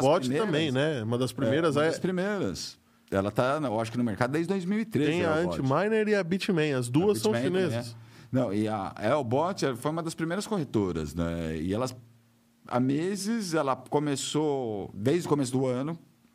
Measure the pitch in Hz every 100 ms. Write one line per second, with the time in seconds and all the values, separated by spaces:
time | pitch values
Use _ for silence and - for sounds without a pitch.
0 | 131 285 254 139 214 151 160 127 151 143
1 | 110 120 127 - 127 139 165 143 156 151
2 | 175 185 190 208 117 80 - - _ _
3 | _ 98 98 110 127 147 143 107 113 120
4 | 120 - 123 147 170 196 175 208 226 -
5 | 151 170 170 156 180 160 135 143 208 220
6 | 214 202 170 190 - 175 151 135 120 127
7 | 202 196 208 160 - 185 190 117 120 -
8 | - - - 127 120 101 107 107 92 -
9 | 104 151 123 127 170 202 147 120 147 160
10 | 165 156 165 180 208 208 131 113 95 80
11 | 76 82 85 85 82 80 85 101 127 -
12 | - _ _ _ _ _ - 123 127 143
13 | 175 202 190 233 190 156 139 127 - 151
14 | 147 139 - 151 156 139 120 104 87 -
15 | 110 170 175 147 127 127 135 123 147 165
16 | - _ _